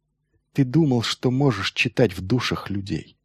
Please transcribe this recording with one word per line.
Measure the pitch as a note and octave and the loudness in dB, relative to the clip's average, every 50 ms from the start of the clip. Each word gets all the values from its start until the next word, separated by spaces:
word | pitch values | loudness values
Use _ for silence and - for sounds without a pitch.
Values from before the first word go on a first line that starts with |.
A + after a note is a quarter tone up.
| _ _ _ _ _ _ _ _ _ _ - | _ _ _ _ _ _ _ _ _ _ 0
«Ты | - C3+ | 0 0
думал, | B2+ B2 D#3+ E3 C#3 B2 A#2+ | 2 4 2 4 4 2 2
что | G#2+ - - - - B2+ | 0 -2 -4 -2 -2 0
можешь | B2+ C3 C#3+ C#3 G#2+ G2 F#2+ - - | 0 2 2 2 2 0 -4 -6 -2
читать | - - B2 - - B2+ G2+ - | -2 -4 -2 2 2 2 2 0
в | - | -4
душах | F#2 F#2 B2+ B2+ - - E2+ - - - | -2 0 0 0 0 -2 -4 -4 -6 -6
людей. | G2 G2+ - G2 F2 D2 - - _ _ | -8 -6 -6 -6 -6 -8 -8 -12 _ _